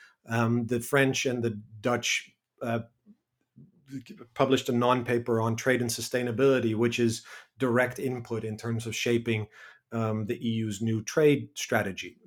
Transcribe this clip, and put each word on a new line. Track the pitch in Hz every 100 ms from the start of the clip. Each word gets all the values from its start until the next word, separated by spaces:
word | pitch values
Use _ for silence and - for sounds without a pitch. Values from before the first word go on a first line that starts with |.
| - _ -
Um, | 113 113 120 117
the | 120
French | 120 139 135 127 135
and | 123
the | 117 104 - 107
Dutch, | 127 120 - - - _ _ -
uh, | 120 113 - _ _ - _ _ _ - - _ - 135 120 - 123 -
published | 131 131 135
a |
non-paper | 120 120 127 120 120 120 113
on | 113 113
trade | 135 127
and | 120
sustainability, | 117 113 127 123 110 139 131 113 107
which | 120 120
is | 117 113 - - - -
direct | 131 120 127 -
input | 135 127 117 113
in | 107 107
terms | 117 113 113
of | 110
shaping, | 120 117 117 110 104 - - - -
um, | 113 110 110 104
the | 120 113
E | 113
U's | 110 98
new | 113 110
trade | 110 - 151 139 117 -
strategy. | - 113 98 87 90 -